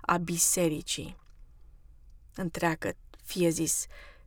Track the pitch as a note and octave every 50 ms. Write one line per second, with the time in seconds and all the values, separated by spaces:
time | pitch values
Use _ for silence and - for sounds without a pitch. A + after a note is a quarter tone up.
0 | - - F3 F3 F3 E3 F3 E3+ - - - F#3 F3 E3 D#3 D3+ E3+ - - -
1 | - - F#3 - - - - - - - - - - - - - - - - -
2 | - - - - - - - - F#3+ E3+ - - - E3+ D#3+ - - G2 - -
3 | - - - - - - - F#3+ F3 E3+ D#3+ D#3+ E3 D3 - - - - - -
4 | - - - - -